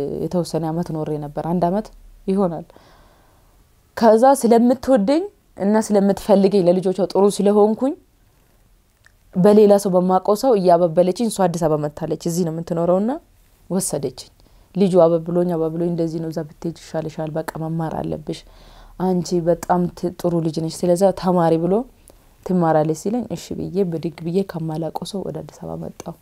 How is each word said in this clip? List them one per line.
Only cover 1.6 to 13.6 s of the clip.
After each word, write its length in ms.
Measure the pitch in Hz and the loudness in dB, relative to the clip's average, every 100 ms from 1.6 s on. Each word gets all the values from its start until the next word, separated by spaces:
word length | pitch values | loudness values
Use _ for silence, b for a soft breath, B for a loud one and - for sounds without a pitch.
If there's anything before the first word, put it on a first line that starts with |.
አመት 220 | 170 196 220 - - - - | 0 -2 -6 -16 -20 -14 -4
ይሆናል። 380 | 196 190 156 170 b b b b b b b b b _ _ _ - | 0 0 -4 -12 b b b b b b b b b _ _ _ 0
ከዛ 280 | 226 220 262 277 | 4 6 6 4
ስለምትወደኝ 840 | 233 233 240 262 - 262 196 302 403 - _ - | 4 4 4 0 2 2 4 0 -2 -12 _ -6
እና 180 | 196 214 | 0 0
ስለምትፈልገኝ 800 | 220 208 196 196 - 202 190 202 | 2 2 2 0 4 4 6 4
ለልጆቿ 340 | 175 180 185 185 180 | 4 2 0 -2 -2
ጥሩ 180 | 185 202 | 2 2
ስለሆንኩኝ 640 | 196 196 208 208 220 262 359 _ _ _ _ _ _ _ _ _ _ _ _ _ | 4 2 4 4 2 -2 -4 _ _ _ _ _ _ _ _ _ _ _ _ _
በሌላ 380 | 196 190 208 208 202 | 2 6 6 8 6
ሰው 140 | 202 | 4
በማውቀው 460 | 180 180 185 - 208 | 2 2 2 2 0
ሰው 160 | 269 | 2
እያበበለችኝ 720 | 214 180 170 175 160 175 180 233 | 2 4 4 4 2 0 0 -4
እሷ 120 | - | 0
አዲስ 220 | 185 170 | -2 0
አበባ 180 | 165 151 | 0 0
መታለች። 420 | 151 - 160 156 | -2 -6 -8 -6
እዚህ 200 | 170 170 | -4 -2
ነው 80 | 175 | -2
የምትኖረውና 580 | 160 170 165 170 185 220 302 - _ _ _ | -4 -6 -4 0 0 0 -6 -10 _ _ _